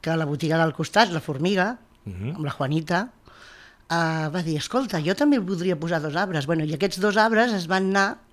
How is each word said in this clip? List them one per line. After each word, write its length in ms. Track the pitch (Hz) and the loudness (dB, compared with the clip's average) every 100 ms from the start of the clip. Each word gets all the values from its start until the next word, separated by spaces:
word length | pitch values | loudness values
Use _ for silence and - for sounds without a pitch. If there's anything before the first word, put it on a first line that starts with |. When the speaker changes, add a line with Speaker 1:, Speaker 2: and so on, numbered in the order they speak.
Speaker 1:
Que 120 | - 165 | -2 -2
la 100 | 151 | -2
botiga 320 | 147 160 160 | -2 0 2
del 160 | 160 | 2
costat, 360 | - 156 202 220 | 0 0 4 4
la 100 | 165 | 2
Formiga, 580 | - 139 170 196 190 247 - _ | -6 -2 0 2 0 -4 -16 _
Speaker 2:
Mhm. 300 | - 90 107 175 | -14 -8 -8 -6
Speaker 1:
amb 80 | |
la 60 | 143 | -8
Juanita, 600 | - 135 156 156 175 240 _ - - - - - - _ | -4 -2 -2 0 -2 -2 _ -20 -20 -20 -20 -20 -20 _
eh, 360 | 170 165 160 156 | 0 0 0 -2
va 120 | 175 | -2
dir, 120 | 165 151 | -2 -2
«Escolta, 420 | - 240 262 170 | -2 -2 -2 -2
jo 160 | 151 196 | -2 2
també 220 | 294 277 | 4 2
voldria 340 | 180 190 185 170 | 0 -2 -2 -2
posar 240 | 165 165 | 0 -2
dos 140 | 151 | -2
arbres.» 320 | 151 196 165 139 | -2 -2 0 0
Bueno, 160 | 165 | 0
i 80 | 151 | 0
aquests 260 | 151 196 185 | 0 -2 0
dos 160 | 208 208 | 0 4
arbres 340 | 220 220 240 | 4 4 2
es 140 | 208 165 | 0 0
van 220 | 190 190 | 0 2
anar 280 | 196 196 - _ | 2 0 -2 _